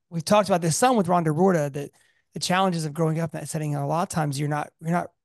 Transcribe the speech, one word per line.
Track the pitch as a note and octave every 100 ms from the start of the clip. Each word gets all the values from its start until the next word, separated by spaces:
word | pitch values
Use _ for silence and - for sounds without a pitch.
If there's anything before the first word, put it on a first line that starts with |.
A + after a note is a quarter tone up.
| _
we've | E3+
talked | - G#3 G3
about | F#3
this | E3+ D#3
some | B3 A#3+
with | F3
Rhonda | F3 D#3+
Rorta, | D3+ F#3+ F3 D3
that | C#3+ C#3 - _ _ _
the | E3+
challenges | - F3+ F#3+ E3+
of | D#3
growing | C#3+ D#3+ D#3+
up | E3
in | D#3+
that | D3
setting, | D#3+ D3+
a | C#3+ C#3+
lot | D#3
of | F#3+
times | - D3+ C#3
you're | D3
not, | C#3+ D3+ _
you're | D#3+
not | F3 F3 -